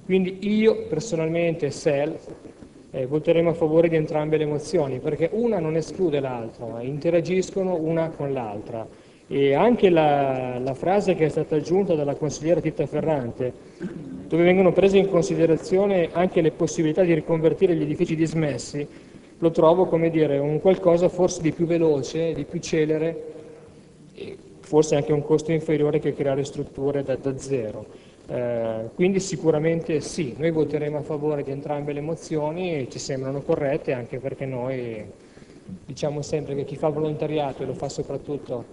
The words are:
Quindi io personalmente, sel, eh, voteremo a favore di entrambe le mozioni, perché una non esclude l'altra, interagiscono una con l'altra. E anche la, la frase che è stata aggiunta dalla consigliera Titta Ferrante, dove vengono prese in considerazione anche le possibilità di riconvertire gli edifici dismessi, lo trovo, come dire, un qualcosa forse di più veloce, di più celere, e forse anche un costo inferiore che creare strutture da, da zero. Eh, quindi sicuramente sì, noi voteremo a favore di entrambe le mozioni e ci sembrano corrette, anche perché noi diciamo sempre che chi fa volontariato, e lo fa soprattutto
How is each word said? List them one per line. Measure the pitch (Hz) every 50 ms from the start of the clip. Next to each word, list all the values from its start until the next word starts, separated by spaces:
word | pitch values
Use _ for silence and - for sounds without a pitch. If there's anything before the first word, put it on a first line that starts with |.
| -
Quindi | - 185 190 185 180 190 -
io | 202 202 214 214 220 220 214 - - -
personalmente, | 160 151 - - 170 160 160 160 165 170 170 170 165 165 151 139
sel, | - - - 170 143 139 143 160 160 - - - - - - - - - - - - - - -
eh, | - 147 131
voteremo | 127 147 156 151 170 165 165 165 170
a | 156
favore | - 165 156 156 165 165 175
di | 160
entrambe | 160 151 156 - 151 151 156 156 151
le | 156
mozioni, | 147 147 143 143 - - 175 147 135 127 127
perché | 131 156 151 - 160 165
una | - 214 240 233 214 185
non | 165 156 156
esclude | 165 160 - - - 190 170 143 143
l'altra, | 135 131 127 120 113 113 - - 120 113 110 117
interagiscono | 120 127 147 147 139 170 170 175 156 151 185 185 180 - - 196 185 185 180
una | 165 156 156 165 165 165 156
con | 160 - 147 139
l'altra. | 135 131 120 110 101 104 104 - 117 113 110 98 - - - - - - - -
E | - 139 139 139 135
anche | 147 185 233 247 - 220 190
la, | 175 160 156 151 143 143 139 135 131 131 127 127 127 123
la | 127 135 131
frase | - - 165 190 208 190 180 180
che | 143 156
è | 147
stata | 143 165 151 - 160
aggiunta | 151 143 147 170 190 202 180 170
dalla | 151 147 143 139
consigliera | - 156 147 - - 147 160 175 165
Titta | - 156 147 - -
Ferrante, | - - 151 - 156 156 143 123 120 113 - 127 123 - - - - - - - 196 - - - - - - -
dove | - - 160
vengono | 170 180 185 190 190 180
prese | 165 185 190 196 190 196
in | 185 190
considerazione | - 170 160 - 170 160 165 165 160 151 - - 185 185 202 202 196 185 165 156
anche | - 170 180 185 - 185
le | 160 156
possibilità | 156 - 175 160 - - 165 156 151 196 190
di | 175 170
riconvertire | 156 156 - 170 160 156 165 151 - 190 185 170
gli | 151
edifici | 139 147 151 - 180 170 165
dismessi, | 156 165 156 - 165 160 147 131 117 - - - 143 147 - - - - - - - - - - -
lo | - 165
trovo, | 160 185 170 156 160 170 185
come | 170 - 165 165 165
dire, | 160 160 156 143 139 139
un | 143 147 151 151
qualcosa | - 190 185 185 - 175 170 170 180 175
forse | - 180 180 180 - -
di | 160 156
più | 143 - 170
veloce, | 156 170 170 165 160 151 139 127 - - 160 165 165
di | 151 147 143
più | - - 175
celere, | - - - 160 156 151 156 156 160 165 165 156 - - - - - - - - - - - - - - - - - - -
e | - - - - - - - - -
forse | - - - 151 156 156 160
anche | 143 143 -
un | 151 147
costo | 143 - 156 151 151 -
inferiore | 165 156 156 - 156 147 147 147 147 151
che | - 151 131
creare | - 147 139 135 139
strutture | 139 131 - 151 139 - - - 135 143 143 143
da, | 139 135 131
da | 123 - 139 131
zero. | 131 131 135 139 131 110 107 104 107 104 - - - - - - - - -
Eh, | - 127 123 120 120 117 113 113 110 110 110 113 -
quindi | - 175 185 196 190
sicuramente | 180 - - 151 - 160 156 151 151 165 165 165 160 - 165 143
sì, | - - - - 165 127 107 117
noi | 147 170
voteremo | 160 160 151 143 143 151 147 147 151
a | 147
favore | 131 - 160 147 147 151 151 143
di | 139 135
entrambe | 135 139 143 156 151 143 143 147
le | 143 147
mozioni | 143 156 165 160 - - 165 156 147 151 160 175 185 180 165
e | 147 127 -
ci | - 131
sembrano | - - 143 131 131 131 135 139
corrette, | 139 - 165 147 147 135 139 151 - -
anche | 139 123 120 120 - 127
perché | 120 139 131 - 143
noi | 135 131 123 120 131 135 127 123 117 113 107 101 95 - - - - - - - - - - - - 185 185 -
diciamo | - 139 - - 151 147 147
sempre | 147 - - 151 - - 139
che | 139 135
chi | - 151
fa | - - 156
volontariato, | 143 147 156 156 151 147 165 151 151 151 147 135 135 -
e | 139
lo | 131 127
fa | - - 139
soprattutto | - - 139 - 139 131 - - 147 135 - - 131 120 110 -